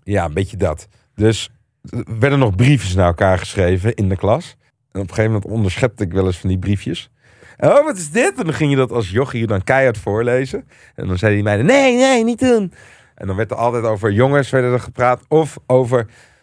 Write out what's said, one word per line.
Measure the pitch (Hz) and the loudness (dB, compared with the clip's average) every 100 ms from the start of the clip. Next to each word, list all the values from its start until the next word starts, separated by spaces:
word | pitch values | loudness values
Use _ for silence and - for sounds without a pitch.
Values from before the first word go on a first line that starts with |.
ja, | - 101 | -4 -2
een | 85 | -2
beetje | 80 98 95 | -4 -6 -4
dat. | 87 78 - _ _ | -4 -4 -12 _ _
Dus | - 110 107 - _ _ _ - | 0 0 0 -6 _ _ _ -12
er | 127 - 113 | -12 -8 0
werden | 139 139 | 2 4
nog | 120 | 2
briefjes | 92 123 139 95 | 4 4 4 2
naar | 92 87 | 2 2
elkaar | 82 95 90 | 2 2 0
geschreven | - 101 90 92 107 | -2 -2 0 2 -2
in | - 95 | -2 -2
de | 95 | 0
klas. | 98 135 - - _ _ _ | 0 -2 -4 -20 _ _ _
En | 95 | -12
op | 92 | -8
een | |
gegeven | - 110 | -2 0
moment | 107 - | -2 -4
onderschepte | 110 98 - 131 - | -2 -2 0 -2 -2
ik | 92 | -4
wel | 90 95 | -2 -2
eens | 90 | -2
van | 95 | -4
die | 92 | -4
briefjes. | 92 101 - - - _ _ _ - - | -2 -4 -4 -10 -12 _ _ _ -20 -2
"Oh, | 147 262 | 2 4
wat | 311 190 | 2 -4
is | 151 | -4
dit?" | 196 349 320 | 0 0 0
En | |
dan | 165 | -4
ging | - 151 | -2 0
je | 135 | 2
dat | 127 | 0
als | 117 92 | -2 -2
jochie | 104 117 120 113 | -4 -4 -4 -2
dan | 98 | -4
keihard | - 131 135 110 | -2 0 0 0
voorlezen. | 107 104 120 127 131 233 - _ - | -4 -2 0 -2 -2 -8 -12 _ -20
En | - 98 | -12 -6
dan | 90 | 0
zeiden | 107 104 | 2 2
die | 104 | 2
meiden, | 104 151 | 2 4
"Nee, | 277 269 240 | 4 4 4
nee, | 269 247 | 4 2
niet | 226 226 | 0 0
doen." | 254 233 180 - - - _ | 2 2 0 -10 -20 -20 _
En | - 95 | -12 -6
dan | 95 | -4
werd | 104 | -4
er | - | -2
altijd | 120 120 | -2 0
over | 110 104 110 | -2 0 0
jongens | 101 135 143 131 | 2 4 2 2
werden | 131 123 | 0 0
er | 123 | -2
gepraat. | - - 123 123 - | -4 0 0 0 0
Of | 156 151 - - | 0 0 -6 0
over, | 131 120 123 107 _ _ _ | 2 2 0 -2 _ _ _